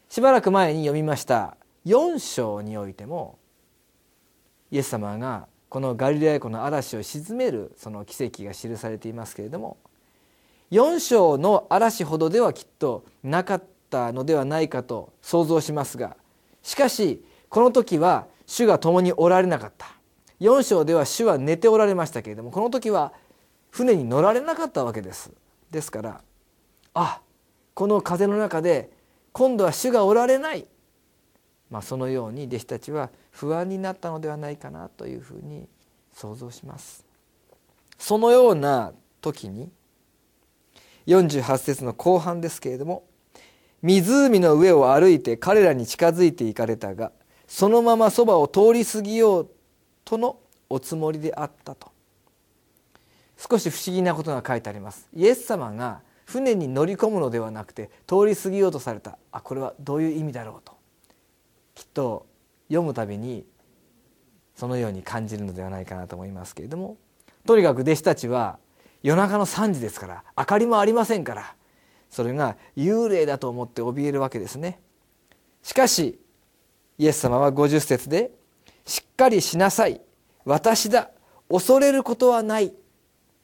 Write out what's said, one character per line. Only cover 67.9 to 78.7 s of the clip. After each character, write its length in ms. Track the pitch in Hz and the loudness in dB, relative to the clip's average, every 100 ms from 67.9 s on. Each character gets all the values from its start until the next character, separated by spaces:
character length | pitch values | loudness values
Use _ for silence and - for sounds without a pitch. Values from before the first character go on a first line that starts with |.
| 156 | 0
子 60 | |
た 120 | - | 2
ち 140 | 156 120 | 0 -2
は 320 | 123 107 85 _ _ _ _ | -4 -4 -8 _ _ _ _
夜 180 | 135 160 | 0 2
中 180 | 196 208 | 2 0
の 80 | 196 | -2
三 280 | - 214 | -2 -2
時 80 | 160 | -2
で 80 | 113 | -6
す 100 | - | -10
か 80 | 92 | -14
ら、 160 | 87 - - | -16 -12 -8
明 80 | 135 | 0
か 120 | 208 | 0
り 80 | 233 | 2
も 120 | 226 | 2
あ 60 | 202 | 2
り 80 | |
ま 120 | 233 208 | 2 0
せ 120 | 214 | -2
ん 60 | |
か 100 | 135 | -4
ら、 220 | 104 - - _ _ _ _ _ | -10 -14 -20 _ _ _ _ _
そ 140 | - | -6
れ 100 | 117 | -4
が 240 | 131 139 101 _ - | -2 -4 -4 _ -4
幽 320 | 156 220 233 | 0 0 0
霊 180 | 190 151 | 0 0
だ 120 | 135 | -2
と 120 | 127 | -6
思 140 | 120 | -8
っ 40 | 120 | -8
て 140 | - | -6
怯 260 | 117 131 143 | -6 -4 -4
え 40 | |
る 80 | 139 | -2
わ 80 | 135 | -4
け 80 | 120 | -6
で 80 | 90 | -10
す 100 | 131 | -10
ね。 220 | 170 180 _ _ _ _ _ _ _ _ | -12 -12 _ _ _ _ _ _ _ _
し 100 | - | -6
か 140 | - 262 | 0 2
し 320 | - 147 - _ _ _ _ _ _ _ - | 2 -2 -6 _ _ _ _ _ _ _ 0
イ 100 | 151 | 0
エ 40 | |
ス 100 | 143 | 2
様 180 | 131 123 | 0 2
は 120 | 143 | 2
五 160 | 135 147 | 2 2
十 120 | 151 | 2
節 300 | 143 131 - | 0 -2 -2
で、 220 | 160 247 - _ _ _ | -2 -2 -8 _ _ _